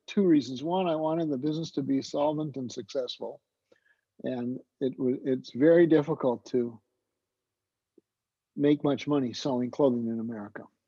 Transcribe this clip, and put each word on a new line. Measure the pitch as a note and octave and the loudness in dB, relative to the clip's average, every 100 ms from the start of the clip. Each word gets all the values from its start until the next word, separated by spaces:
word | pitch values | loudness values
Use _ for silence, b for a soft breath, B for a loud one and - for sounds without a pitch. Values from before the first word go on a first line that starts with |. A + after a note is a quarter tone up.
| - | -6
two | - F#3+ | 2 4
reasons. | D3+ A#2+ B2+ | 4 2 -6
One, | D3+ F#3 F3+ | -4 -2 0
I | D#3 | 0
wanted | D#3 E3 D#3+ | 0 -2 -2
the | C3 | -2
business | D3+ D#3 D#3+ | -2 -4 -6
to | - | -4
be | C3+ C3+ | -2 -2
solvent | C3 D3 D3 D3+ D#3 C3+ | -2 -2 0 0 -4 -6
and | B2 | -10
successful. | B2+ G#2+ C#3 B2 - G#2+ C#3+ _ _ _ _ _ _ _ _ | -10 -10 -8 -8 -8 -12 -12 _ _ _ _ _ _ _ _
And | B2+ B2+ A#2+ B2+ - - | -8 -6 -6 -8 -12 -6
it | C3+ - | -6 -2
wa-, | B2+ C3+ | -2 -2
it's | C#3 C3 - | -2 -4 -4
very | A#2+ D3+ E3+ E3+ | 2 6 8 8
difficult | D#3 D3 D3+ C3 A2 - | 6 2 -2 -2 -2 -2
to | B2+ A#2+ A2+ _ _ _ _ _ _ _ _ _ _ _ _ _ _ _ _ _ - | -2 -2 -6 _ _ _ _ _ _ _ _ _ _ _ _ _ _ _ _ _ 0
make | C#3+ D3 | 2 2
much | D3 C3 - | 2 -2 0
money | D3 B2 | 0 -2
selling | G#2+ D3+ B2+ B2 | -4 -4 -2 -2
clothing | - C#3 A#2+ A#2 | 2 2 2 -2
in | A2+ | -4
America. | A2+ A2+ G#2 - - _ | -6 -8 -12 -14 -18 _